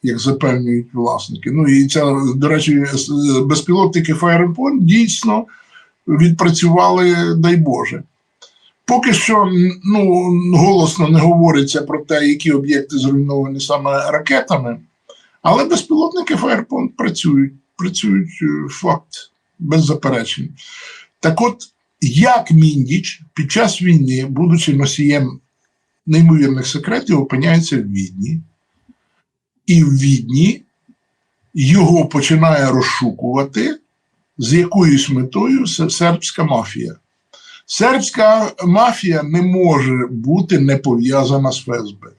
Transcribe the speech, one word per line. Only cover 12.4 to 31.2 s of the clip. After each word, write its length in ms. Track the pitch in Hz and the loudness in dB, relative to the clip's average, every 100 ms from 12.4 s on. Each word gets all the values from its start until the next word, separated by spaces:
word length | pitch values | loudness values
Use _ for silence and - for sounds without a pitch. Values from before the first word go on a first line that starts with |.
| 160 | 0
об'єкти 460 | 139 139 143 139 147 | -2 0 -4 -2 -4
зруйновані 640 | 131 139 143 139 135 135 | 0 0 0 -2 -4 -8
саме 500 | - 143 139 139 - | -6 -4 -2 -4 -2
ракетами, 680 | 151 151 269 - 151 120 117 _ _ _ - _ _ | -4 -2 -4 -2 -4 -4 -10 _ _ _ -20 _ _
але 220 | 160 226 | 0 0
безпілотники 680 | 320 349 - 311 330 359 - | 0 -2 0 -2 0 -4 -4
Fire 220 | 294 262 220 | -4 -2 -2
and 80 | - | -4
Point 220 | 262 254 - | -6 -6 -6
працюють, 560 | 233 165 170 139 139 - _ - | -6 -4 0 0 0 -6 _ -10
працюють, 640 | 175 - 107 196 180 - | -8 -6 -2 -2 -2 -6
е, 260 | 110 76 151 | -6 -4 -10
факт, 600 | - 180 175 _ - - _ _ _ | -6 -4 -4 _ -20 -20 _ _ _
без 260 | 151 160 | -2 0
заперечень. 640 | 143 147 139 123 113 - 135 - - - - - - _ | 0 -2 -2 -4 -6 -10 -12 -14 -20 -20 -20 -20 -20 _
Так 200 | 160 165 | -2 0
от, 160 | 240 240 - _ _ _ | -2 -4 -20 _ _ _
як 500 | 147 131 254 247 - | -2 2 2 2 4
Міндіч 720 | 160 156 143 127 180 - - - | 4 4 2 -2 -4 -6 -14 -14
під 180 | - 139 | -8 -4
час 300 | 220 226 - | 0 0 0
війни, 440 | 180 165 131 131 131 | 2 2 2 -2 -4
будучи 480 | 135 170 165 151 | 0 2 2 2
носієм 680 | 135 139 - 147 143 127 - _ _ _ _ _ _ - | 0 0 0 0 2 -2 -6 _ _ _ _ _ _ 0
неймовірних 600 | 156 165 160 139 131 123 | 4 6 6 2 -2 -4
секретів, 540 | 156 - 240 254 156 | -8 -4 -6 0 -2
опиняється 560 | 135 131 160 165 160 131 | 0 -2 2 0 0 -4
в 60 | |
Відні, 580 | 101 98 95 95 110 165 - _ _ _ _ _ _ _ _ _ _ _ - | -4 -6 -6 -8 -6 -6 -10 _ _ _ _ _ _ _ _ _ _ _ 2
і 180 | 170 | 4
в 140 | 147 135 | 4 2
Відні 640 | 139 131 113 131 190 - _ _ _ _ _ _ | 2 0 0 0 2 0 _ _ _ _ _ _